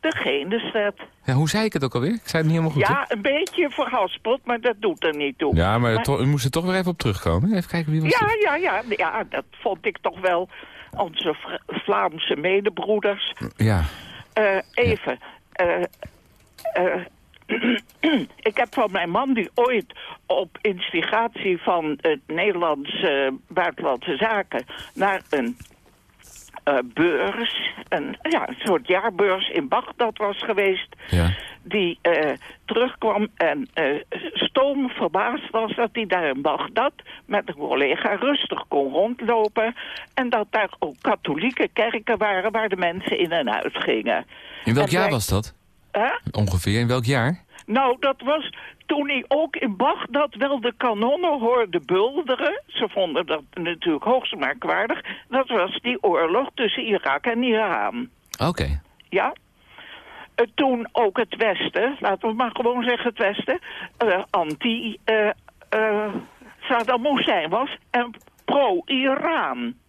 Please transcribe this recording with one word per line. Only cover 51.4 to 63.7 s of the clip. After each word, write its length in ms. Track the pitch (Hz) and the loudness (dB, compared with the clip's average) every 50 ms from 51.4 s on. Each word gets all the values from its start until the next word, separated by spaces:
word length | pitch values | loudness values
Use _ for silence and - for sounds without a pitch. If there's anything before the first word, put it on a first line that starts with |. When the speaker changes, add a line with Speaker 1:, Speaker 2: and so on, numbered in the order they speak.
Speaker 1:
hoorde 400 | 226 233 247 254 233 190 165 175 | 2 2 4 4 2 2 0 -4
bulderen. 840 | - 123 175 190 202 247 277 294 330 262 - - - 294 370 494 - | -2 2 2 2 2 2 0 -2 -2 -2 -2 0 0 -2 -2 -2 -8
Ze 220 | _ - - - - | _ -6 -4 -4 -2
vonden 380 | - 208 190 175 147 147 180 | 0 0 -2 0 0 -2 -2
dat 160 | 139 147 156 147 - - | -2 -4 -4 -4 -10 -10
natuurlijk 500 | - 170 165 175 160 - 175 160 143 - | -6 -4 -4 -4 -2 0 0 0 0 2
hoogst 320 | 208 247 262 - - - | 2 2 2 2 -2 -6
merkwaardig. 640 | 190 139 131 143 - - 170 160 175 202 233 311 - - - 190 - - _ | -4 -2 -2 -2 -4 -2 -2 0 0 0 -2 -2 -4 -6 -10 -12 -12 -12 _
Dat 200 | 240 262 262 - | 0 0 0 2
was 300 | 254 208 175 190 - - _ | 0 0 0 0 -2 -6 _
die 200 | 240 254 - - | -4 -4 0 2
oorlog 480 | 208 175 160 165 160 175 226 277 - _ | 2 4 4 2 2 2 0 0 -2 _
tussen 280 | - 262 202 - - 254 | -2 -2 -2 0 -2 -2
Irak 380 | 226 202 180 - - 135 143 - | 0 0 0 2 0 -2 0 0
en 180 | 254 226 233 247 | -2 0 0 2
Iran. 640 | 254 226 214 220 202 170 110 101 104 98 120 123 - _ _ _ _ - - - 156 | 2 2 2 2 0 0 0 -2 -2 -4 -4 -8 -10 _ _ _ _ -8 -2 -2 -2
Speaker 2:
Oké. 320 | 175 - - 71 71 71 - _ _ _ - _ | 0 0 -2 -2 -2 -4 -4 _ _ _ -16 _
Speaker 1:
Ja. 240 | - 190 190 254 302 - _ _ _ _ _ _ - - - - - - - - - - - - _ | -2 0 0 0 -2 -6 _ _ _ _ _ _ -20 -20 -20 -20 -20 -20 -20 -20 -20 -20 -20 -12 _
Eh, 120 | - 233 240 - | 0 0 0 2
toen 340 | - 302 269 254 240 233 - _ | 2 2 4 4 2 -2 -4 _
ook 240 | - 240 208 190 | 2 2 2 4
het 200 | - 233 - - | 2 -2 -2 0
Westen, 600 | 214 226 220 185 175 - - - 175 208 254 285 262 | 0 2 2 2 0 -2 -2 0 0 0 0 0 0
laten 280 | - 208 196 185 - 226 | 0 0 0 0 0 -2
we 60 | 220 | 0
maar 160 | 220 254 233 220 | 0 -2 -2 -2
gewoon 300 | - 247 233 240 247 240 | 0 0 0 0 2 0
zeggen 220 | 247 247 226 - 247 | 0 0 0 0 -2
het 100 | 226 - | -2 0
Westen, 400 | 226 196 202 - - - 277 359 - - | 0 0 0 -2 -2 -2 -2 -4 -4 -10